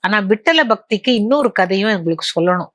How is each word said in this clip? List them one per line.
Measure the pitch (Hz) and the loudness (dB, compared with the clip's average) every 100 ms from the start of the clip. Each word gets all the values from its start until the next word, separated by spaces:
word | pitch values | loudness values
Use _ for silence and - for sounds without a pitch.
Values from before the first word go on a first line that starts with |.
ஆனா | 185 214 | 0 -2
விட்டல | 190 214 - 320 262 | 0 0 2 2 2
பக்திக்கு | 214 _ 208 - | -2 _ -4 0
இன்னொரு | 240 208 285 254 | 0 2 2 0
கதையும் | - 180 196 208 202 | 0 0 0 0 -2
உங்களுக்கு | 165 160 - - | -2 -4 -4 -2
சொல்லணும். | 170 180 160 | 0 0 -4